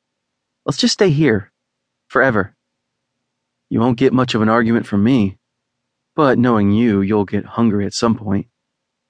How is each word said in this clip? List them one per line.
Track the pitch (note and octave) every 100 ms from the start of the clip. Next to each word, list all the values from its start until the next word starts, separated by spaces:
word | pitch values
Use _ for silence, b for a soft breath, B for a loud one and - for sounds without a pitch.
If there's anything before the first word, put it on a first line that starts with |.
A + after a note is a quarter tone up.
| _ _ _ _ _ _
"Let's | - -
just | A#3+
stay | - G3
here. | C#3+ D3 G2+ - _ _ _ _ _ _
Forever." | B2 C3 G#2+ F2+ _ _ _ _ _ _ _ _ _ _ _ -
"You | A#2
won't | A#2+ A#2+
get | C3+
much | B2+ A#2+
of | A2
an | G#2+
argument | A2+ A2+ A#2 -
from | G2+
me. | A2 C3+ G2 F#2 _ _ _ _ _ _ _
But | - C#3+ A2+
knowing | B2 A2 G2+
you, | G#2 A#2+ G2
you'll | G2 G#2+
get | F#2+ G#2 - -
hungry | A#2 G2+
at | F#2+
some | - A#2
point." | G2 G2 G2 - _ _ _ _ _